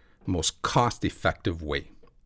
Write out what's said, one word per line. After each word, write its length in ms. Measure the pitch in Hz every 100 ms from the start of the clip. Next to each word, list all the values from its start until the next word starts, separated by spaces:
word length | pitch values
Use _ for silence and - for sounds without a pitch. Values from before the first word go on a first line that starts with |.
| _ _ -
most 360 | 87 - -
cost-effective 1000 | - 135 120 - - - 92 - 101 82
way? 300 | 76 71 - - - _